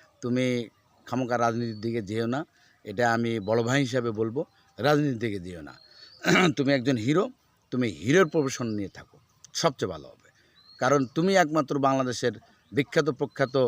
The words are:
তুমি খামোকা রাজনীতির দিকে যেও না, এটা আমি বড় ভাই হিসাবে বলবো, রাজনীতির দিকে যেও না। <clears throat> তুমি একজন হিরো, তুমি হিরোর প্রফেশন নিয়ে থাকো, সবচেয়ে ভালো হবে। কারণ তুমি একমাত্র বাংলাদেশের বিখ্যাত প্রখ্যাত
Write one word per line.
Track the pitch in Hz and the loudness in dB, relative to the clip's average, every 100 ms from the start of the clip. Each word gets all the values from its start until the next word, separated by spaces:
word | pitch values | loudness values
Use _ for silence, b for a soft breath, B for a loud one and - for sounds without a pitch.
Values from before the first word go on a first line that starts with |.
| b _ | b _
তুমি | 123 123 127 120 110 _ _ _ - | -4 0 0 -2 -6 _ _ _ -8
খামোকা | 123 120 120 | -4 -2 0
রাজনীতির | 117 117 120 107 | 0 0 -4 -6
দিকে | 113 117 | -4 -4
যেও | 98 110 117 | -4 -4 -2
না, | 131 - b b b | -4 -6 b b b
এটা | - 101 120 | -8 0 2
আমি | 117 117 113 | 2 0 -2
বড় | 98 113 | 0 0
ভাই | 117 135 | 2 0
হিসাবে | 131 131 117 | 0 -2 -2
বলবো, | 107 113 127 - b b - | -2 -4 -4 -8 b b -2
রাজনীতির | 131 147 147 117 | 2 2 0 -2
দিকে | 117 101 | -4 -6
যেও | 87 87 | -8 -12
না। | 71 64 B B B - | -14 -18 B B B -6
<clears throat> | - 190 180 - | 2 4 4 2
তুমি | 135 | 2
একজন | 139 120 123 | 0 0 0
হিরো, | 110 156 247 - _ _ _ | 2 0 0 -6 _ _ _
তুমি | 123 120 | -2 -2
হিরোর | 76 98 165 175 | -2 2 4 4
প্রফেশন | 165 135 - 117 | 2 -2 -2 -4
নিয়ে | 107 95 | -4 -6
থাকো, | - - _ _ _ - | -12 -20 _ _ _ -12
সবচেয়ে | - 165 - 104 | -2 -2 0 -4
ভালো | 80 67 | -6 -14
হবে। | - _ b b b _ - | -20 _ b b b _ -2
কারণ | 123 143 127 | 2 2 0
তুমি | - 180 190 | 0 2 4
একমাত্র | 160 156 131 143 | 4 2 0 0
বাংলাদেশের | 135 135 127 113 123 104 b b _ | 2 2 0 -2 -2 -4 b b _
বিখ্যাত | 123 139 165 151 | -4 0 0 0
প্রখ্যাত | 131 143 - 135 139 | -2 -4 -2 0 2